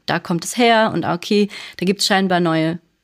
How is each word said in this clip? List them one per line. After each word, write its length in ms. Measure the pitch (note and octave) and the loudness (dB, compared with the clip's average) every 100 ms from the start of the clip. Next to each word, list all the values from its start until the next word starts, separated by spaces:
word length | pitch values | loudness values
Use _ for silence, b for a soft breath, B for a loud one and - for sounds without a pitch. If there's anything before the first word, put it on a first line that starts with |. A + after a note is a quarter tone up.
| - | -4
Da 120 | E3+ | -4
kommt 260 | - E3+ | -2 -6
es 120 | - - | -4 0
her 340 | A#3+ A3+ A3 | 4 4 2
und 120 | E3+ | 0
okay, 440 | C3 E3+ - G#3 G3+ B B - | -2 -4 0 0 0 B B -4
da 100 | F3+ | -2
gibt's 200 | G3 - | 0 0
scheinbar 340 | F#3+ F#3+ F3+ | 0 2 2
neue 380 | E3+ D#3+ D#3+ E3+ _ _ | 2 0 0 -4 _ _